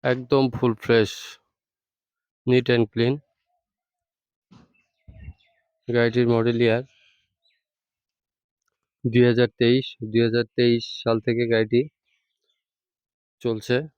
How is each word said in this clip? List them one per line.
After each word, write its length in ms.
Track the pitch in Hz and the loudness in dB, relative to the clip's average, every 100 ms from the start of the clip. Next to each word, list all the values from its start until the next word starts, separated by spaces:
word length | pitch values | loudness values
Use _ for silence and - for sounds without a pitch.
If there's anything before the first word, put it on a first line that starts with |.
একদম 400 | 131 127 123 139 131 - | -2 -4 0 0 0 0
ফুল 180 | 123 110 | -2 -2
ফ্রেশ, 280 | - 117 107 - - - _ _ _ _ _ _ _ _ _ _ - | 2 2 2 -4 -18 -20 _ _ _ _ _ _ _ _ _ _ 0
neat 200 | 127 120 120 | 2 2 0
and 100 | 110 | 0
clean। 220 | 113 117 143 _ _ _ _ _ _ _ _ _ _ _ _ _ - _ _ _ _ - - 69 - _ _ _ _ - | 0 -2 -2 _ _ _ _ _ _ _ _ _ _ _ _ _ -20 _ _ _ _ -20 -20 -18 -20 _ _ _ _ -4
গাড়িটির 400 | 120 117 120 120 | 0 0 0 0
মডেল 260 | 117 113 117 117 | 2 0 0 0
ইয়ার 180 | 113 135 _ _ _ _ _ _ _ _ _ _ _ _ _ _ _ _ _ _ _ _ _ | 0 -6 _ _ _ _ _ _ _ _ _ _ _ _ _ _ _ _ _ _ _ _ _
দুই 200 | 123 117 123 | -2 2 4
হাজার 200 | 120 120 _ | 4 0 _
তেইশ, 260 | 117 131 - - 110 | 2 2 -2 -14 -4
দুই 100 | 113 117 | 0 0
হাজার 180 | 117 113 - | 0 -4 0
তেইশ 260 | 120 120 - - | 0 0 -4 -8
সাল 160 | - 113 117 | -2 -2 -2
থেকে 180 | 117 117 | -4 0
গাড়িটি 280 | 113 110 120 151 _ _ _ _ _ _ _ _ _ _ _ _ _ _ _ | 0 2 0 -2 _ _ _ _ _ _ _ _ _ _ _ _ _ _ _
চলছে। 360 | 120 110 - 123 156 | -6 -6 -4 -4 -4